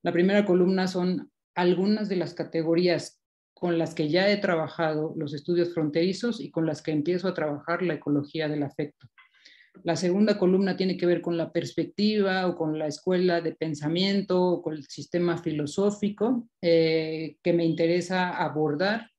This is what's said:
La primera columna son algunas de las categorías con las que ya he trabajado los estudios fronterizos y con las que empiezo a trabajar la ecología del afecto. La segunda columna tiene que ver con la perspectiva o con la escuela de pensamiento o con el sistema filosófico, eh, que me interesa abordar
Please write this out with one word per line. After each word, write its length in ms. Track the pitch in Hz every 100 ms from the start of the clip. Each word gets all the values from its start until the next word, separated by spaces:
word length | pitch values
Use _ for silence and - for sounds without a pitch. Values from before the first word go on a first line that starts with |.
La 80 | 170
primera 340 | 170 185 208 208
columna 420 | 180 180 190 185
son 440 | 185 180 185 - _ _ -
algunas 520 | 180 175 196 214 196
de 100 | 185
las 180 | 160 -
categorías 840 | 151 165 160 170 180 170 - _ _ _ _
con 260 | _ 175 165
las 160 | 160 165
que 140 | 151
ya 200 | 170 196
he 80 | 202
trabajado 800 | 202 170 151 - 160 151 156 160
los 160 | 147
estudios 400 | 143 160 175 170
fronterizos 680 | 170 151 156 180 185 240 226
y 120 | 139
con 160 | - 160
las 160 | 147
que 80 | -
empiezo 360 | 156 156 180 185
a 60 |
trabajar 480 | 180 151 147 - 170
la 140 | 175 147
ecología 520 | - 147 143 160 156
del 140 | 147
afecto. 460 | 147 - 147 _ - _ _ _ - - _ -
La 120 | 170 160
segunda 420 | 180 190 208 202
columna 400 | 180 185 196 175
tiene 200 | 185 160
que 100 | 175
ver 140 | 170
con 160 | 170 170
la 140 | 160
perspectiva 960 | 170 139 - 165 - 208 214 196 190 185
o 80 | 175
con 220 | 160 156
la 80 | 156
escuela 560 | 143 - 180 185 170
de 140 | 160 -
pensamiento 840 | 160 143 151 170 196 196 196 185
o 180 | 180 170
con 120 | 165
el 120 | 156 135
sistema 540 | - 135 175 175 165
filosófico, 1080 | 170 151 147 - 202 202 208 - 220 247 - _
eh, 760 | 175 165 160 160 160 160 156 -
que 120 | 180
me 120 | 170 165
interesa 720 | 165 165 175 175 185 180 160
abordar 720 | 160 143 151 147 190 226 -